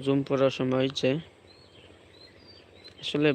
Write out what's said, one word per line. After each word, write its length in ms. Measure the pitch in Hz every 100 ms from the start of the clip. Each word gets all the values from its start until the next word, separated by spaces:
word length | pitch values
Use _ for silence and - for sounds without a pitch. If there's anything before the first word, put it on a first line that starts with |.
জুম 160 | 135 139
করার 280 | 135 139 135 -
সময় 240 | 127 131
হচ্ছে। 240 | 131 131 131 147 - - - - - - - - - - - - - - - - - -
আসলে 280 | - 147 151